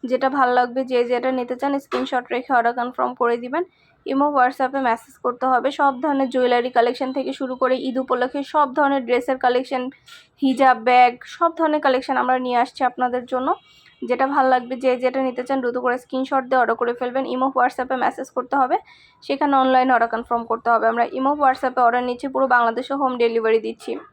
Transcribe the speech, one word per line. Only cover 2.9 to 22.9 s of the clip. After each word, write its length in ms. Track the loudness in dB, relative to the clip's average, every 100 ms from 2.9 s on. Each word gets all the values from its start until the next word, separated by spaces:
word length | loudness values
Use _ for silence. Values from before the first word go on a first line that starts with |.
| -4 -4
করে 220 | 0 0 0
দিবেন। 200 | -4 -6 -6 _ _ _ -4
ইমো, 200 | 0 0 2
WhatsApp-এ 440 | 2 2 -4 -2 -2
মেসেজ 260 | -2 -6 -8
করতে 200 | -6 -4 0
হবে। 220 | 0 0 0
সব 120 | 0 0
ধরনের 260 | -2 0 0
জুয়েলারি 360 | 0 2 2 0
কালেকশন 380 | 2 0 0 -4 -4
থেকে 160 | -6
শুরু 220 | -6 -6 -2
করে 180 | 0 0 -2
ঈদ 80 | -6
উপলক্ষে 420 | -2 -2 -2 -4 -4
সব 140 | 0 0 2
ধরনের 260 | 2 0 0
ড্রেসের 320 | -2 0 0
কালেকশন, 440 | 0 0 -2 -6 -6 -10 _ -20 _ _
হিজাব, 340 | -2 4 4 4 4
ব্যাগ, 260 | 6 6 2 -16 -2
সব 140 | -2 0
ধরনের 220 | 0 2 2
কালেকশন 300 | 0 0 -2
আমরা 140 | 0 0
নিয়ে 200 | 0 0
আসছি 160 | 0 -2 -4
আপনাদের 320 | -2 -4 -4 -4
জন্য। 160 | -4 -2 -4 _ _ _ _
যেটা 240 | -6 -2 0
ভাল 120 | 2 4
লাগবে, 220 | 2 0 -2
যে 140 | 0 2
যেটা 180 | 0 0 -2
নিতে 140 | -4
চান, 140 | -4 -2
দ্রুত 160 | -2 -2
করে 120 | -2 -2
স্ক্রিনশট 460 | -4 -6 -2 -2 0
দিয়ে 120 | 2
অর্ডার 140 | 2 0
করে 160 | -2 -2
ফেলবেন। 260 | -4 -4 -4
ইমো, 140 | -2 -2 2
WhatsApp-এ 400 | 0 0 -4 -2
মেসেজ 240 | -2 -4 -8 -8
করতে 180 | -4 0
হবে, 200 | 2 0 -4 _ _ _ -6
সেখানে 280 | -2 2 2
অনলাইন 320 | 4 4 4
অর্ডার 160 | 2 2
কনফার্ম 280 | -2 -4 -4 -2
করতে 180 | -4 2
হবে। 160 | 2 2
আমরা 120 | 0 -2 0
ইমো, 140 | -2 2
WhatsApp-এ 380 | 2 2 -2 2 2
অর্ডার 160 | 2 -2
নিচ্ছি, 180 | -6 -6
পুরো 180 | -2 2
বাংলাদেশে 400 | 4 2 0 -6